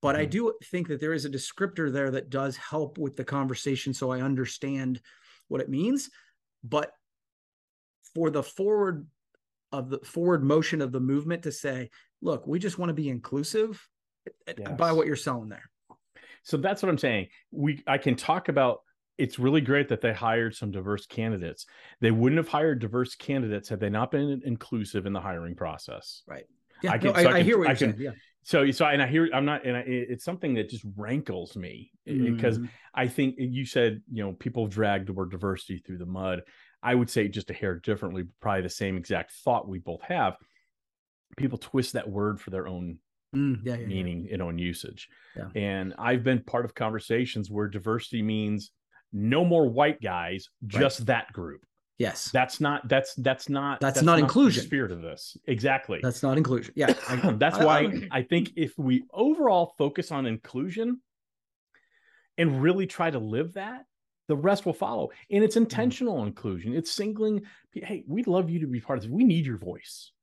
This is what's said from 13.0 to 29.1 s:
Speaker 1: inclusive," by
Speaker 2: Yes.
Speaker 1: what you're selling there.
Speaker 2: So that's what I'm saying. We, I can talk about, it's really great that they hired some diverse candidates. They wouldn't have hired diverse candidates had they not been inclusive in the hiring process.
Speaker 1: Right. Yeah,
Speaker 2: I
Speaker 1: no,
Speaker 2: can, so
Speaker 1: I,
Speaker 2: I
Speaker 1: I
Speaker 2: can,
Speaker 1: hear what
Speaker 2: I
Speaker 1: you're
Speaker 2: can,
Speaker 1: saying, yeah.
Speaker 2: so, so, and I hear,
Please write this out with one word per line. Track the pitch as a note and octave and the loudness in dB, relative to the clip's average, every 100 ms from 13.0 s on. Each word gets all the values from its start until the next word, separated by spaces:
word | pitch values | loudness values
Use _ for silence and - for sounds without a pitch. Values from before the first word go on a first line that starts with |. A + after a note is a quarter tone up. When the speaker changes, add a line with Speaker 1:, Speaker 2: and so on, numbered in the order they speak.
| D3 | -2
Speaker 1:
inclusive," | B2 A#2+ C#3 D3 A3 A3 G#3+ - _ _ _ - _ - | -4 -4 -4 -2 0 0 -2 -16 _ _ _ -20 _ -14
by | E2+ | -10
Speaker 2:
Yes. | G#2+ C3+ E3+ D#3+ | -8 0 2 4
Speaker 1:
what | D3+ | 2
you're | C#3+ | 0
selling | - B2+ A2 | -2 -4 -6
there. | G2 - _ _ - _ - - - | -14 -18 _ _ -20 _ -20 -20 -20
Speaker 2:
So | - D#3 | -4 0
that's | F#3 G3+ | 0 0
what | G3 | 0
I'm | D#3 | 2
saying. | C#3 A2 F#2 _ _ | 2 0 -2 _ _
We, | - C#3+ C#3+ - | -2 -2 -2 0
I | C#3 | 2
can | C#3+ B2 | 2 0
talk | - E3 F3+ | 2 0 2
about, | C#3+ B2+ A#2 _ _ _ - | 4 4 2 _ _ _ -4
it's | B2 - | -4 2
really | B2 D#3 | 4 4
great | B2+ C#3 C#3 | 4 2 2
that | A2+ | 0
they | A#2 | 0
hired | G#2+ A#2 A2+ A2+ A2 | 0 0 2 0 -4
some | G#2+ | -6
diverse | G2 F#2+ G2+ - | -6 -4 -4 -4
candidates. | - A2+ G#2 E2+ - - - - - | -4 -2 -2 -6 -10 -16 -20 -20 0
They | A2+ | 2
wouldn't | A2+ B2 D#3 | 4 4 4
have | D#3+ | 2
hired | D3+ D#3+ C3+ | 2 2 2
diverse | A2 A#2+ B2 - | -2 -2 -2 -6
candidates | - C#3 A#2 G#2 - | -4 -2 0 -4 -4
had | G#2 | -4
they | G2+ | 0
not | G#2+ B2 | 0 0
been | D3 C#3+ C#3 B2+ | 0 0 -2 -4
inclusive | A#2 - A#2 G2+ G#2 F#2+ | -6 -4 -4 -2 -4 -4
in | |
the | G2 | -4
hiring | F#2+ F2+ E2+ F2 | -6 -8 -8 -6
process. | E2+ D2+ - A1+ - - - | -8 -8 -12 -16 -16 -20 -16
Speaker 1:
Right. | C#2+ - _ _ _ | -16 -16 _ _ _
Yeah, | F3+ | -2
Speaker 2:
I | - | 2
Speaker 1:
no, | F3+ | 2
Speaker 2:
can, | - | 6
so | F3 | 6
Speaker 1:
I, | |
Speaker 2:
I | F3+ | 8
Speaker 1:
I | |
Speaker 2:
can, | E3+ | 6
Speaker 1:
hear | A3 | 6
what | E3 | 4
Speaker 2:
I | |
Speaker 1:
you're | C3 | 4
Speaker 2:
can, | C3 G#2+ | 2 0
Speaker 1:
saying, | |
yeah. | C#3 A#2 _ _ | -6 -10 _ _
Speaker 2:
so, | - E3 C#3 | 0 4 4
so, | C3+ D#3 | 4 2
and | C#3+ | 4
I | |
hear, | C3 | 4